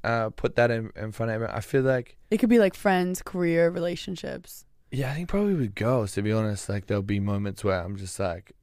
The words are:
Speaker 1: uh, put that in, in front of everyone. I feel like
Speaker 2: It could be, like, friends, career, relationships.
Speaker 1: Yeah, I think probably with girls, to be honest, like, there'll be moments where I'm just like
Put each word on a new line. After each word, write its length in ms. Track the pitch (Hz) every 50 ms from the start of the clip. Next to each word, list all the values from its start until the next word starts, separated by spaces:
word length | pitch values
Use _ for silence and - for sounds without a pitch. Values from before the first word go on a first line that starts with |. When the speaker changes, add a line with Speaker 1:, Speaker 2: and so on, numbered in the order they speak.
| -
Speaker 1:
uh, 260 | 113 117 117 113 110
put 240 | - - - 131 -
that 160 | - 120 120
in, 200 | 117 113 110 107 -
in 160 | - 107 110
front 200 | 104 - 113 117
of 40 | 110
everyone. 220 | 110 113 - -
I 40 | 117
feel 220 | 104 - - 135
like 340 | 131 131 131 127 123 - - - - _
Speaker 2:
It 60 | 214 220
could 100 | - 214
be, 120 | 240 233
like, 140 | 208 190 -
friends, 480 | - - 208 190 180 180 180 180 -
career, 480 | - - - 180 175 170 165 170 170 170
relationships. 920 | 175 180 165 175 175 - - - 185 160 - - - - 175 - - - - _ _ _ _ _
Speaker 1:
Yeah, 180 | - 127 139 127
I 40 | 143
think 140 | 156 175 -
probably 260 | - 202 208 202 190
with 200 | 160 127 104 98
girls, 380 | - 104 117 131 123 107 98
to 100 | - 101
be 80 | 101 104
honest, 360 | 107 110 110 107 104 98 - -
like, 180 | 101 101 -
there'll 160 | - 107 101
be 160 | 98 104 104 101
moments 460 | 98 101 101 101 101 101 95 - -
where 160 | 101 95 92
I'm 140 | 85 92 101
just 220 | 98 98 92 - -
like 320 | 98 90 85 87 - - - _